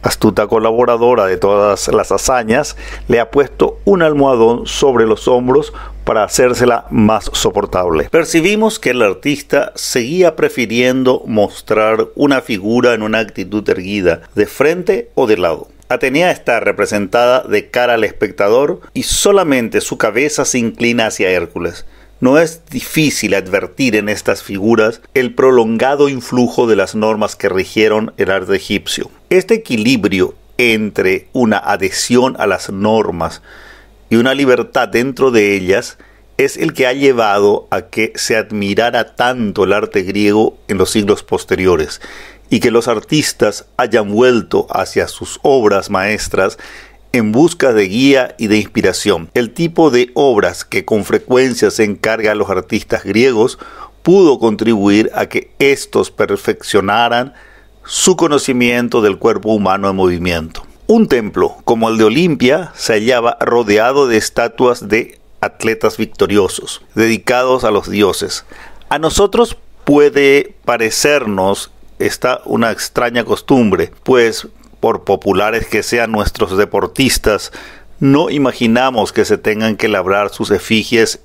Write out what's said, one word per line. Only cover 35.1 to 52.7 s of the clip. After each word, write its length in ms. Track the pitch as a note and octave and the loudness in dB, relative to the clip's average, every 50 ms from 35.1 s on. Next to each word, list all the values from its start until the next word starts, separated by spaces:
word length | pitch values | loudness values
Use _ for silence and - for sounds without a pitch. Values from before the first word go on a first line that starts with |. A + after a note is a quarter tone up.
| C3 - C3 C3 | -2 0 0 2
de 240 | A#2+ A2+ G#2 G2+ G2+ | 2 2 2 2 0
ellas 420 | G2 F#2 F2+ F#2+ A2 B2 - - _ - _ _ _ _ _ _ - | -2 0 0 0 -2 -2 -6 -16 _ -20 _ _ _ _ _ _ -2
es 200 | C#3 C3 - - | -2 -2 -2 -4
el 160 | - D#3+ - | -6 -6 -2
que 140 | - C3 B2+ | 0 0 0
ha 60 | C3 | 0
llevado 760 | C#3 C#3 C#3 C3 A#2 A2+ G#2 G2+ G#2 G2+ G2+ G#2 - - - | 2 2 2 4 4 2 2 2 2 4 2 2 0 -2 -4
a 140 | - F#2+ F2 | -6 -6 -6
que 280 | - - - A2 A2+ - | -6 -4 -4 -4 -4 -4
se 200 | - - - A#2+ | -8 -4 -2 -2
admirara 800 | A2 G#2 G#2 A2 G#2+ G2+ G2 G2+ F#2+ A2+ A#2+ A#2+ A#2+ A2 - _ | -2 -2 -4 -6 -6 -4 -2 0 0 0 0 0 -2 -4 -4 _
tanto 500 | - B2 B2 B2+ B2+ A#2 G#2 F2+ - F#2+ | -2 -2 -2 -2 -2 -4 -4 0 0 0
el 60 | F#2 | 2
arte 300 | G2 G#2 G#2+ A2 - G#2 | 2 0 0 0 0 -4
griego 560 | F#2 F#2 G2 G2+ G#2 G2+ G#2 G#2+ A2 - - - - - | -4 -2 -2 0 2 2 4 4 2 0 -2 -6 -8 -8
en 100 | G#2+ F#2 | -2 -2
los 120 | F#2 - | 0 0
siglos 320 | - A2+ G#2 G2 G2+ - - | 0 -2 2 0 0 -2 -2
posteriores 800 | - - F#2 - - - F2+ F#2 F#2 F2 D#2+ D#2 - - - - - - - - - - - - _ | -6 -6 -6 -2 -4 -4 0 2 2 2 2 -2 -6 -8 -16 -16 -20 -20 -20 -20 -20 -20 -20 -6 _
y 100 | C3 A2 | -2 0
que 120 | - A#2+ | 0 2
los 160 | A2 A#2 A2+ B2+ | 0 2 0 0
artistas 800 | A#2 G#2+ - - D3+ D#3 C3 - - - A#2 G#2 G2+ - - _ _ - | -4 -4 -4 -2 -2 -2 -2 -2 -2 0 0 0 0 -4 -14 _ _ -4
hayan 340 | B2 A#2+ G2+ A2+ G#2+ G2+ | -2 0 0 0 0 0
vuelto 540 | G2+ G#2+ B2 B2+ B2 A2+ G2 - - G2+ - - | 2 2 4 4 4 2 0 0 -2 -2 -2 -2
hacia 360 | - - F#2+ - - - F2 - | -4 -4 -4 -2 -2 -4 -4 -4
sus 320 | - - - - - - _ | -6 -14 -14 -14 -14 -4 _
obras 460 | D3+ C3+ C3+ A2 G#2 G2+ G2 - - | 0 2 4 2 2 2 0 -2 -2
maestras 680 | G2+ F#2+ F#2+ G#2 G#2+ G2 - - - - F#2+ G2+ - - - - - - - - - _ - - | -4 -2 -2 -2 -2 -4 -6 -4 -2 0 0 -2 -2 -8 -20 -20 -20 -20 -20 -20 -20 _ -14 -4
en 200 | - B2 A2 G#2+ | -2 -2 0 0
busca 420 | G#2+ A#2+ D#3+ E3+ - - - C3+ A#2 | 2 2 2 2 2 0 0 2 2
de 140 | G#2+ G2+ F#2 | 2 0 0
guía 480 | F#2+ A#2+ C3+ C#3 C#3 C3 B2 - - - | 0 2 4 4 4 4 2 -2 -4 -6
y 100 | A#2 G#2 | -2 0
de 100 | G#2 G#2+ | 0 0
inspiración. 720 | G#2 - - A#2+ F#2+ F#2+ F2+ - - G#2 F#2+ E2 E2 D#2 _ | 0 -2 -4 0 0 0 0 0 0 0 0 0 -2 -4 _
El 180 | B2 B2 A2+ | -2 -2 -2
tipo 380 | - - E3 E3 E3 - E3 D3+ | -4 -4 -4 -2 0 2 2 4
de 220 | B2 B2 A#2+ - - | 4 2 0 0 0
obras 520 | - C#3+ C#3 A#2+ G2+ F#2+ F2 F2 - - | 0 2 2 2 2 0 0 -2 -6 -12
que 200 | _ - G#2 F2+ | _ -6 -6 -2
con 200 | - A2+ G#2 F#2+ | -2 -2 -2 -2
frecuencia 680 | - - G#2+ - - A#2+ B2+ C3 C3 A#2+ A#2+ - G2+ | 0 -2 -2 0 0 2 2 2 2 0 0 0 0
se 120 | - - A2 | 2 2 0
encarga 480 | G#2 G2+ - - A2 A2 A2+ A2 G#2+ | 0 0 -4 -2 -2 -2 0 0 -2
a 40 | G#2+ | 0
los 140 | G#2 G2+ F#2+ | 0 -2 -2
artistas 540 | G2 F#2 - - | -2 -4 -4 -4